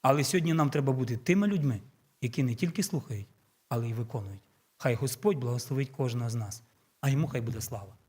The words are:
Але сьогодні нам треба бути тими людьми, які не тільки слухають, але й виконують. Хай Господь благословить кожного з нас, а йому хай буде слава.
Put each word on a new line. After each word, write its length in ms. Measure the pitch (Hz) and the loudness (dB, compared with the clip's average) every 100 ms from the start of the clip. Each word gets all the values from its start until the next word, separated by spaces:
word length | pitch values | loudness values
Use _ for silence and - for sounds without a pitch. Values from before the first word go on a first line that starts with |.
Але 220 | 131 143 | 6 4
сьогодні 300 | 135 185 165 | 4 2 2
нам 160 | 160 143 | 4 4
треба 220 | 147 139 | 2 2
бути 240 | 131 120 117 | 0 0 -2
тими 300 | - 185 208 | 2 4 4
людьми, 320 | 196 143 107 - _ _ _ | 2 2 0 -6 _ _ _
які 220 | 123 135 | -4 0
не 120 | 127 | 0
тільки 280 | 120 175 165 | 0 -2 -2
слухають, 440 | - 151 - 104 101 _ _ _ _ | -2 -2 -4 -8 -8 _ _ _ _
але 200 | 120 117 | -2 -2
й 40 | |
виконують. 460 | 113 113 117 98 98 _ _ _ _ | -4 -4 -6 -8 -12 _ _ _ _
Хай 180 | 135 | -2
Господь 440 | 117 135 - 208 160 | 0 -2 0 0 0
благословить 520 | 120 120 - 135 135 | 0 -2 -2 -2 -2
кожного 400 | - 131 120 117 | -2 -2 0 -2
з 40 | |
нас, 280 | 117 104 - _ _ _ _ | -4 -6 -10 _ _ _ _
а 100 | 139 | 0
йому 180 | 135 127 | 2 2
хай 120 | 127 | -2
буде 200 | 113 110 | -4 -6
слава. 360 | - 107 98 - | -6 -8 -12 -20